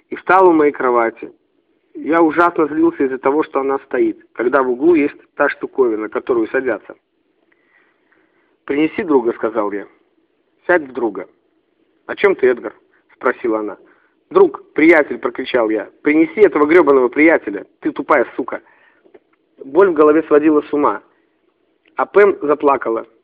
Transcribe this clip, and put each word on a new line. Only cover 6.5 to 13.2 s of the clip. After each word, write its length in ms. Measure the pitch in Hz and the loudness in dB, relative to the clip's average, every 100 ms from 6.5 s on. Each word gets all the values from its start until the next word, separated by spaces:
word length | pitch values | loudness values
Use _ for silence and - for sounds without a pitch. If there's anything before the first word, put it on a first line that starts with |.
| 135 127 101 - - _ _ _ _ _ _ _ _ _ _ _ _ _ _ _ _ - | -4 -4 -8 -10 -20 _ _ _ _ _ _ _ _ _ _ _ _ _ _ _ _ -8
"Принеси 380 | 143 156 - | -4 -2 -4
друга", — 300 | 185 139 117 110 | 0 0 0 -4
сказал 360 | 113 113 104 | -6 -4 -6
я. 160 | 101 101 _ _ _ _ _ _ _ - | -8 -12 _ _ _ _ _ _ _ -2
"Сядь 160 | 175 | -2
в 100 | 135 | -2
друга". 340 | 123 117 95 90 _ _ _ _ _ _ _ - | -6 -6 -6 -14 _ _ _ _ _ _ _ -14
"О 100 | - | -2
чем 200 | 202 180 | -2 2
ты, 140 | 127 | 0
Эдгар?" — 260 | 120 107 - _ _ _ | 0 -6 -14 _ _ _
спросила 440 | _ | _